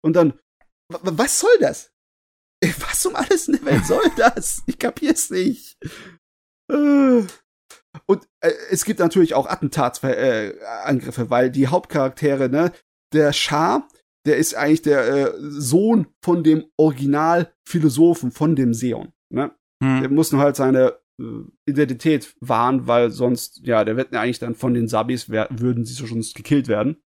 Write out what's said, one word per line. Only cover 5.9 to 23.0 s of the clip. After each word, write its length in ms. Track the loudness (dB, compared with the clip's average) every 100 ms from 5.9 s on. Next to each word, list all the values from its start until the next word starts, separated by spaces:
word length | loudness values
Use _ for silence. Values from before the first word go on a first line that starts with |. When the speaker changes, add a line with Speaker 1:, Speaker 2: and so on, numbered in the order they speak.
| -18 -20 -20 _ _ _ _ -4
Speaker 1:
Äh. 520 | 0 2 4 4 2 0 -12 _ _ _ -20 _ -16 -2
Und, 220 | -2 _ _
äh, 100 | -2 -2 -4
es 140 | -4
gibt 140 | -2 0
natürlich 340 | 2 4 2
auch 120 | 2 -2
Attentats-, 560 | -4 -4 -2 -4 -2
äh, 520 | -4 0 0 0 -4 -10 -14 -10
Angriffe, 460 | -4 -4 -4 -8 -2
weil 200 | 0 2
die 160 | 0 0
Hauptcharaktere, 800 | 0 -2 -2 -2 -2 -2 0 0
ne, 240 | 2 0 -2 _ _ _
der 180 | 2 2
Schah, 540 | 2 -2 0 0 -2 -4 _ _ _ -2
der 100 | 0
ist 160 | 0 -2
eigentlich 260 | 0 2
der, 240 | 2 2 2
äh, 260 | 0 0 -4
Sohn 720 | -12 -10 0 2 4 2 0 _
von 180 | -2 2
dem 220 | 4 2 0 0
Originalphilosophen, 1500 | 0 2 -2 0 2 0 -2 _ -6 0 0 4 4 4 -4
von 240 | -2 0 2
dem 180 | 0
Seon, 380 | 0 -4 -6 -10 _ _
ne? 220 | -6 -6 _ _ _
Speaker 2:
Hm. 180 | 0 0
Speaker 1:
Der 100 | 2
muss 220 | 2 2
nur 80 | 2
halt 140 | 2 2
seine, 420 | 2 4 4 0 _ -16
äh, 40 | -14 -14 -16 _ -4
Identität 680 | 0 0 0 0 0 -2 _
wahren, 460 | -2 0 2 0 2
weil 220 | 2